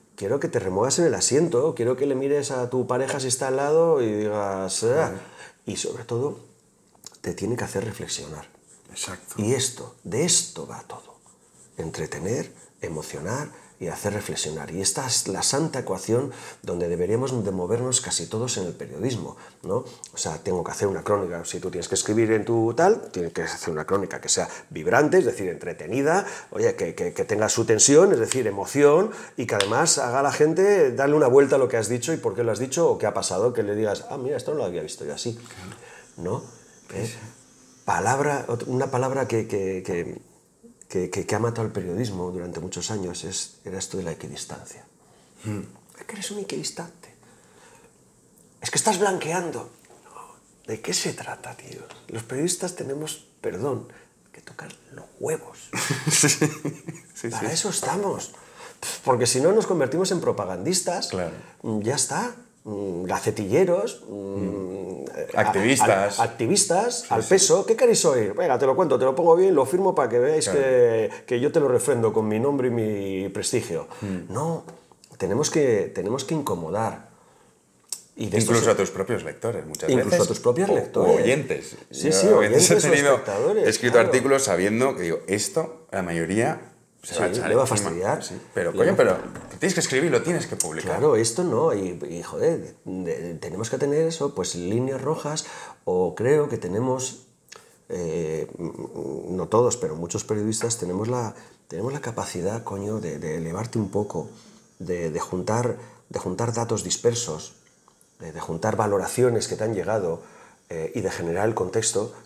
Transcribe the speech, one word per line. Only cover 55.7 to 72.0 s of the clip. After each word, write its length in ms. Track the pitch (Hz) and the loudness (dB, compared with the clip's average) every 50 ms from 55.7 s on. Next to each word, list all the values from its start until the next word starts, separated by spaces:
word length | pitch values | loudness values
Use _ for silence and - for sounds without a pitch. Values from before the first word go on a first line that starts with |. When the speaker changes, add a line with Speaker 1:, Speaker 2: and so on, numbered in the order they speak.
Speaker 2:
<laughs> 380 | - - - - 131 - - 151 | -6 -6 -2 -2 -4 -2 -2 0
Sí, 180 | - - 151 - - - 156 147 - - - 143 - - - 165 - - - - - | 2 4 4 4 4 4 2 0 0 -4 -8 -8 -8 -8 -14 -14 -16 -16 -18 -20 -14
sí, 140 | - - 113 | -10 -8 -6
Speaker 1:
Para 200 | 117 - 101 117 | -6 -4 -4 -2
Speaker 2:
sí. 60 | 165 | -2
Speaker 1:
eso 160 | - - 196 | -2 -2 -2
estamos. 640 | 165 - - - 165 196 202 190 127 92 - - - - - - - - - - - - - - - - - | -4 -4 -2 -2 -2 -2 -2 -2 -4 -4 -8 -12 -16 -20 -20 -20 -20 -20 -20 -20 -18 -12 -10 -10 -10 -4 2
Porque 220 | 131 127 117 123 | 2 4 4 4
si 140 | 117 - 127 | 4 4 4
no 120 | 143 180 | 6 6
nos 140 | 208 220 - | 6 6 4
convertimos 440 | - 185 156 135 113 135 175 190 190 | 4 2 2 2 2 2 0 0 2
en 100 | 190 165 | 0 0
propagandistas, 880 | - - - - 98 92 92 87 101 160 185 - - 226 208 202 - - | 0 0 0 0 -2 -4 -4 -4 -2 0 0 0 0 0 -2 -2 -4 -4
Speaker 2:
Claro. 240 | - 92 87 80 - - - - - _ | -4 -4 -4 -4 -6 -10 -18 -20 -20 _
Speaker 1:
mm, 180 | - 117 107 107 | -6 -4 -2 0
ya 140 | 101 117 143 | 0 0 0
está. 380 | 147 - - 139 175 233 247 240 - - _ _ _ _ | 0 -2 -2 -2 -4 -4 -4 -8 -12 -20 _ _ _ _
Mm, 400 | 107 104 98 101 98 87 87 92 | -10 -8 -6 -6 -4 -4 -4 -4
gacetilleros, 1000 | 92 95 95 - 110 98 107 101 92 117 170 190 175 170 190 208 - - - - 110 | -2 -4 0 0 -2 -2 -2 -2 2 4 4 4 4 2 0 0 -4 -6 -10 -14 -12
mm, 280 | 104 101 98 98 98 | -10 -10 -8 -6 -6
Speaker 2:
Mm. 680 | 98 95 95 101 98 95 90 95 98 90 92 90 71 67 - - - 80 - - | -4 -4 -4 -4 -6 -6 -8 -8 -8 -8 -8 -10 -10 -10 -10 -8 -8 -8 -2 0
Speaker 1:
a-, 60 | 104 | 2
Speaker 2:
Activistas. 800 | 107 107 92 95 104 123 135 117 - 120 101 95 101 104 - - | 2 4 4 4 4 4 4 6 6 6 6 4 4 0 2 0
Speaker 1:
a-, 20 | 117 | 0
activistas, 760 | 113 - - 117 120 196 202 - - 170 190 226 247 240 - | 0 0 -2 0 2 4 2 4 4 2 2 2 0 -2 -4
Speaker 2:
Sí, 60 | - - | -4 -2
Speaker 1:
al 140 | 117 - | 0 0
Speaker 2:
sí. 60 | - - | 4 4
Speaker 1:
peso. 340 | 190 190 - - 160 196 190 | 6 6 6 6 4 4 4
¿Qué 80 | - 220 | 2 2
queréis 300 | 226 262 233 202 - - | 4 6 4 6 6 4
oír? 300 | 156 135 120 107 98 104 | 4 4 4 2 0 0
Venga, 240 | 165 180 151 123 110 | 0 2 2 4 4
te 80 | 135 | 4
lo 100 | 131 131 | 4 4
cuento, 220 | 175 185 143 131 117 | 4 4 4 4 4
te 60 | 127 | 4
lo 80 | 135 131 | 2 2
pongo 200 | 151 170 170 165 | 4 6 8 8
bien, 200 | 180 190 196 175 | 8 8 6 6
lo 100 | 143 131 | 4 4
firmo 300 | 131 175 180 196 185 - | 4 2 2 4 4 4
para 140 | 156 131 110 | 4 2 4
que 80 | 117 120 | 4 4
veáis 260 | 127 147 156 156 - | 4 4 4 2 2
Speaker 2:
Claro. 160 | 101 - 143 | 2 2 4
Speaker 1:
que, 500 | 135 131 127 123 120 117 113 110 107 104 - - - | 4 6 6 6 6 6 6 4 2 0 -2 -8 -4
que 140 | - 123 120 | -2 0 2
yo 100 | 135 147 | 2 2
te 60 | 151 165 | 4 4
lo 80 | 143 127 | 4 4
refrendo 440 | 123 110 - 143 131 117 | 4 4 4 2 2 4